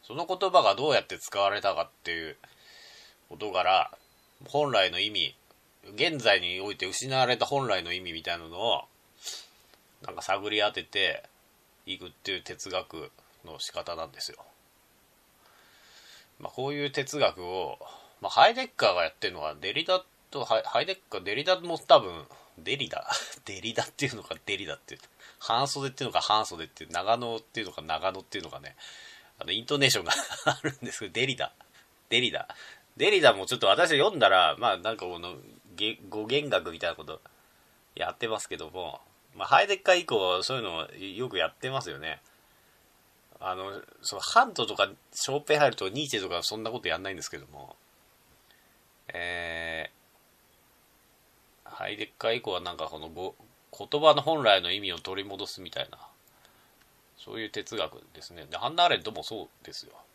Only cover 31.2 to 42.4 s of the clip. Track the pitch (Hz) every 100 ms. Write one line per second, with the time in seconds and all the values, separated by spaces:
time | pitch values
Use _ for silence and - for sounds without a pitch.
31.2 | 135 127 - _ - - _ _ _ 113
32.2 | 123 76 - - - - _ - 160 202
33.2 | 143 98 95 123 104 110 175 143 190 180
34.2 | 104 92 82 76 117 92 98 110 92 87
35.2 | 87 73 55 55 - 87 107 104 98 107
36.2 | 107 139 147 98 90 82 85 82 78 80
37.2 | - _ _ _ _ _ _ - 85 -
38.2 | 117 107 - 82 80 90 85 - _ _
39.2 | _ - 98 - 202 196 - 180 165 113
40.2 | 92 92 - 131 104 82 78 - 98 95
41.2 | 123 92 82 - 131 135 90 69 80 73
42.2 | _ _